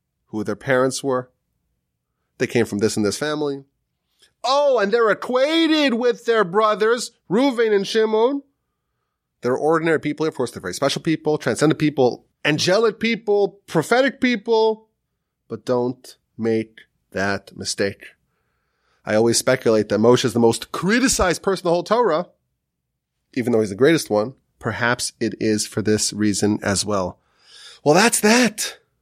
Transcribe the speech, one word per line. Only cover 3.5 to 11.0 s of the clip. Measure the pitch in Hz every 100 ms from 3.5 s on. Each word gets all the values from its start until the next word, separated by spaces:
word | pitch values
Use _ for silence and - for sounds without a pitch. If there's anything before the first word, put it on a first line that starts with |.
| 139 139 _ _ _ _ _ _ _
Oh, | 240 277 285 240
and | 202
they're | 233 220
equated | 190 - 254 285 330 320 311 285 226
with | 247 233 -
their | 226 180
brothers, | 196 220 202 220 240 - _ -
Reuven | 196 277 233 226 202
and | 196
Shimon. | 226 220 220 233 285 - _ _ _ _ _ _ _ _ _
They're | 123 131
ordinary | 151 165 165 151
people. | 151 147 156
Of | -
course, | 120
they're | 98
very | 92
special | 92 139 156